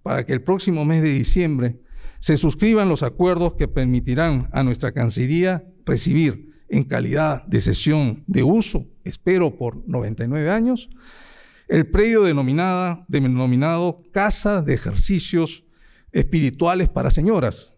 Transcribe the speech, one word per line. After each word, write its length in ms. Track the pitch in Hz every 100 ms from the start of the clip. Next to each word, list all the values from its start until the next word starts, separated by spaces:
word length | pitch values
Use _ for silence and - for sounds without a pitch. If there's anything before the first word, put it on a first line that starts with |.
para 240 | - 131 123
que 80 |
el 100 | 135
próximo 420 | - 190 190 160 147
mes 160 | 160
de 80 | 156
diciembre 720 | 139 156 180 170 139 123 123 _ - - -
se 180 | - 151
suscriban 520 | 160 - 214 220 196
los 140 | 147
acuerdos 520 | 131 - 180 180 170 -
que 120 | 143
permitirán 800 | - 127 123 123 127 165 135 127
a 120 | 131
nuestra 280 | 131 120 131
Cancillería 760 | - 117 110 127 165 180 180 - - -
recibir 680 | 127 - 139 156 - - - -
en 140 | -
calidad 600 | 139 123 113 139 156 139 -
de 160 | 113
sesión 640 | - 92 143 151 135 104 -
de 160 | -
uso, 460 | 127 220 214 - - -
espero 540 | - - - 185 165 -
por 300 | 120 117 220
noventa 360 | 127 107 110
y 40 | 120
nueve 220 | 143 151
años, 400 | 214 240 240 - - - - - - - _ -
el 200 | 160 -
predio 340 | 180 220 226
denominada, 840 | 190 143 127 151 185 185 185 170 -
denominado 960 | 143 131 127 127 127 151 170 175 160 -
Casa 500 | 196 202 - 208 202
de 140 | 147 127
Ejercicios 920 | - 95 - 190 - 170 160 - _ _ _ _ _
Espirituales 760 | - 131 165 139 131 170 185 165
para 200 | - 131
Señoras 640 | - 175 208 123 - -